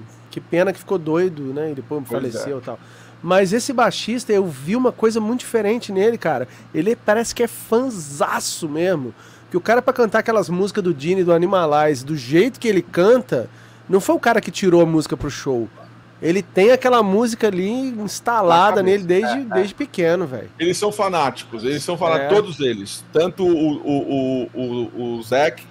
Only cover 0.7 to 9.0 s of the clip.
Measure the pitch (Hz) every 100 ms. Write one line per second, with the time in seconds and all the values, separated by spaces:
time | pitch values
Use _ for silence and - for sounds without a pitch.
0.7 | 180 - 190 156 156 185 151 135 139 156
1.7 | 139 120 151 123 120 131 110 107 139 123
2.7 | 113 - - - - 165 185 196 226 -
3.7 | 247 226 - - 240 - 202 190 131 143
4.7 | 233 254 - 220 226 214 247 - 233 202
5.7 | 233 - 190 208 233 170 127 123 - -
6.7 | 156 180 226 - 208 226 - 233 - -
7.7 | 226 269 208 147 143 202 262 - - 165
8.7 | 147 175 170